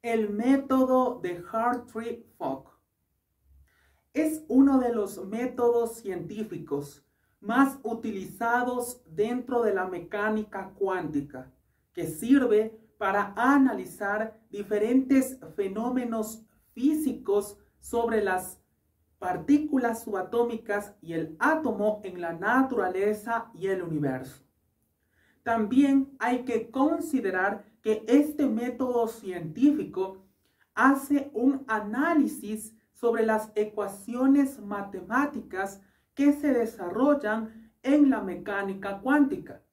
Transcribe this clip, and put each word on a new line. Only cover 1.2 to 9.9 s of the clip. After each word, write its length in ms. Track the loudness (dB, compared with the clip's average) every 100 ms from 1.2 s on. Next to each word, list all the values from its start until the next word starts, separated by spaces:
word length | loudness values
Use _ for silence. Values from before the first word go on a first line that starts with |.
| -6 -6 -6
Hartree-Fock 1160 | -2 0 -2 -6 -10 -8 -10 -14 _ -6 -6 -12 _ _ _ _ _ _ _ _ _ _ _ _ _ _
es 320 | -2 -2 -2 2
uno 300 | 6 6 6
de 160 | 2
los 320 | 0 -4 -6 -8
métodos 680 | -6 -4 0 2 2 0 -6
científicos 1080 | -8 -8 -8 -8 -8 -10 -6 -6 -6 -18 _ _ _ _
más 400 | -2 2 2 0
utilizados 1200 | -8 -6 -6 -8 -10 -4 0 0 0 -4 -6 -10 _
dentro 560 | -4 -2 -2 -2 0
de 100 | 0
la 140 | 0
mecánica 880 | -4